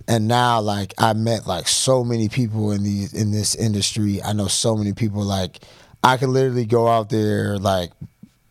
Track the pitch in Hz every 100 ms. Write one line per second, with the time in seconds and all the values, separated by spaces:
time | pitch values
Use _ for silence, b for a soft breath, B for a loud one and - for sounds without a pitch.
0 | - 113 107 123 123 117 104 101 95 -
1 | 113 110 113 107 - 90 - - - 131
2 | 120 117 107 123 117 110 107 101 101 101
3 | 98 87 107 104 95 - 110 104 95 -
4 | 104 98 - 104 98 - 117 110 104 95
5 | 110 101 101 98 92 - B B B -
6 | 123 127 131 131 135 123 110 117 117 117
7 | 104 110 107 104 104 101 98 95 85 -
8 | - _ - _ _